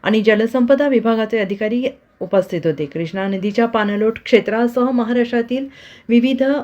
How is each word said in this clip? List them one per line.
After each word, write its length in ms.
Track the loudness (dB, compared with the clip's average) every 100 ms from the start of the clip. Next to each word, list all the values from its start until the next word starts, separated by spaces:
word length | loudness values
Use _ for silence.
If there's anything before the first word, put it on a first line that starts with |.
आणि 180 | 0 2
जलसंपदा 680 | 4 2 2 0 2 2 4
विभागाचे 500 | 2 2 -2 0 -2
अधिकारी 460 | -2 -4 -2 -2 -4 -8 _ _
उपस्थित 400 | -2 0 0 -2
होते. 220 | -2 -4 -6
कृष्णा 400 | -6 -6 -4 -4
नदीच्या 380 | -4 -2 0 0
पाणलोट 520 | 0 -2 0 -2 -2
क्षेत्रासह 720 | 2 2 2 -2 -2 0 0
महाराष्ट्रातील 760 | 0 -2 -2 0 -2 -2 -6 -6 -14 -20 -20 2
विविध 340 | 2 4 2 0 0